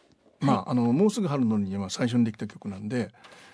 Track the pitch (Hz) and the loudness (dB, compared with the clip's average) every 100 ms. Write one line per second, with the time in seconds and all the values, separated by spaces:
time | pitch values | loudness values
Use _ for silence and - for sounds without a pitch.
0 | _ _ _ - 135 - - 123 117 131 | _ _ _ -2 2 2 0 0 2 4
1 | 208 214 180 139 117 107 98 98 95 - | 4 2 -2 0 0 0 -2 -4 -6 -4
2 | 123 120 113 107 107 - 107 98 104 123 | 0 2 0 0 -10 -10 -12 -10 -6 -6
3 | 107 - - - - | -6 -10 -20 -20 -20